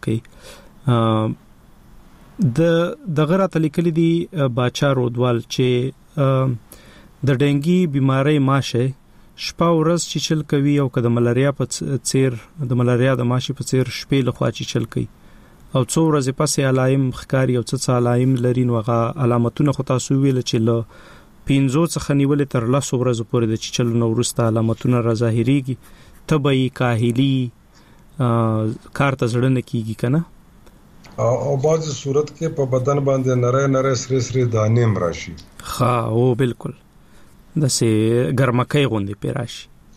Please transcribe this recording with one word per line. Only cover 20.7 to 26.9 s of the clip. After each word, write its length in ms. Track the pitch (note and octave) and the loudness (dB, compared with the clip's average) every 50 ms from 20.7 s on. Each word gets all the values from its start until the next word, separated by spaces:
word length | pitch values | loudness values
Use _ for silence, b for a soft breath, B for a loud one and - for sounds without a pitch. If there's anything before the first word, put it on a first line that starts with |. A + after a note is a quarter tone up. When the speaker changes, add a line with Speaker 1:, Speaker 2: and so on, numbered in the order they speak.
| A#2 A2+ G#2+ B B B B B B B B B B - - | 2 0 -2 B B B B B B B B B B -20 -2
Speaker 1:
پنځو 380 | - C3+ C#3 C#3 C3+ A#2+ D#3 E3+ | 0 2 2 2 2 2 0 0
څخه 260 | D#3+ - D3+ - - | 0 -2 -6 -4 -2
نیولې 340 | C#3+ C#3 C#3 C#3 D3 C#3+ D3 C#3+ | 0 2 2 2 2 0 0 0
تر 160 | - B2+ A2+ | -2 -2 0
لسو 380 | A#2 B2+ C#3+ C3+ - - B2 B2 | 2 0 0 0 -2 -2 0 0
ورځو 200 | B2+ B2 A2 A2+ - - | 0 0 -2 -4 -2 0
پورې 120 | B2 A#2 | 0 2
د 100 | A2 A2 | 0 0
چیچلو 380 | G#2+ - - - - B2 A#2+ A2+ | -4 -4 -6 -2 -2 0 0 2
نه 100 | A#2+ A#2 | 2 2
وروسته 380 | A2+ A2+ A#2+ A#2+ - - - A#2 | 2 0 0 0 -2 -2 0 0
علامتونه 580 | A2+ A2 A2+ A2+ A2 A2+ - - B2+ B2 A#2+ | 0 2 2 0 0 -2 -2 0 0 0 2
راظاهریږي، 720 | A2 A#2+ A#2+ A2 A#2+ A#2 A2 A#2 A2+ B2+ C#3 C#3+ C3 C3 B2 - B B B B B B B B B | 2 0 0 0 0 0 0 0 2 2 0 0 0 -4 -8 -8 B B B B B B B B B
تبه 240 | - D#3 D3+ C3+ C#3+ | 0 0 0 2 2
یي، 180 | C#3 C3 C3 B2 | 2 2 0 -2
کاهلي، 800 | - - B2+ A#2+ | -2 -2 0 0